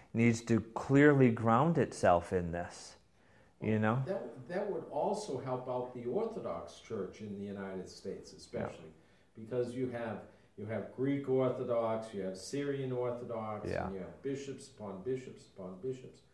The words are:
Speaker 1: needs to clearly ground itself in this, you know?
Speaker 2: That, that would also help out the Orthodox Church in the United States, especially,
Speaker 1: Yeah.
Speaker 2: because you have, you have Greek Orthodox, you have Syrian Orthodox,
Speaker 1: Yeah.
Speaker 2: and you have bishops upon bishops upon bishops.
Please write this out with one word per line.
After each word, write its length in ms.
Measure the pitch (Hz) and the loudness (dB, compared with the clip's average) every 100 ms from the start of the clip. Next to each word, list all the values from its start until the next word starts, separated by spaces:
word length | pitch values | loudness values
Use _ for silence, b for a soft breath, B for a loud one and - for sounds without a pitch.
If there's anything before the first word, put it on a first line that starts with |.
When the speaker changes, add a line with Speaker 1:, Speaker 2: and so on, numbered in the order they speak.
| B | B
Speaker 1:
needs 280 | 117 117 110 | 4 4 4
to 180 | - 113 - | 4 2 2
clearly 560 | - - 139 147 139 127 | -4 4 8 10 10 8
ground 460 | 113 113 117 160 156 | 6 4 6 6 4
itself 540 | 98 - 101 87 - | 0 4 6 6 4
in 200 | 92 85 | 0 0
this, 420 | 85 90 - - - _ b b b b - | -4 -6 -10 -18 -20 _ b b b b -4
you 180 | 107 107 | 0 4
know? 240 | 107 127 135 | 4 2 0
Speaker 2:
That, 420 | 202 - - - | -4 -6 -12 -6
that 220 | 185 208 | -4 -2
would 140 | 170 - | -4 -4
also 460 | 143 190 202 - 127 | -2 0 -2 -4 -6
help 280 | 131 127 127 | -4 -4 -4
out 240 | 110 - | -4 -4
the 100 | 123 117 | -6 -4
Orthodox 680 | 185 226 - 110 - - - | -2 -2 -4 -6 -8 -10 -14
Church 400 | - 107 92 - | -8 -6 -6 -10
in 160 | 104 98 | -10 -8
the 60 | |
United 440 | 101 98 95 92 90 | -8 -8 -8 -8 -10
States, 440 | - 98 - - | -12 -10 -10 -12
especially, 580 | - - - - - - b b b b - | -20 -10 -6 -6 -8 -16 b b b b -16
Speaker 1:
Yeah. 80 | |
Speaker 2:
because 300 | 110 123 120 | -4 -2 -2
you 140 | 127 123 | -2 -4
have, 280 | 117 113 95 - b b - | -4 -6 -8 -10 b b -10
you 80 | 104 | -6
have 280 | 107 - | -4 -6
Greek 340 | - 139 139 127 | -2 0 0 2
Orthodox, 840 | 131 127 - - 98 113 110 - | 2 2 0 0 0 0 -2 -4
you 60 | 101 | -6
have 140 | 95 - | -4 -6
Syrian 560 | - 143 143 135 131 | -6 -4 -2 -2 -2
Orthodox, 760 | 123 123 120 123 113 110 104 92 | -2 -2 -4 -6 -6 -6 -6 -4
Speaker 1:
Yeah. 180 | 90 95 | -2 -2
Speaker 2:
and 80 | |
you 60 | 95 | -6
have 220 | 85 - | -10 -8
bishops 460 | 139 135 135 - - | -6 -6 -6 -12 -14
upon 320 | - 101 92 | -12 -10 -6
bishops 420 | 123 131 - - - - | -4 -4 -6 -16 -18 -12
upon 180 | 92 95 | -12 -8
bishops. 380 | 131 127 - - _ | -8 -8 -12 -20 _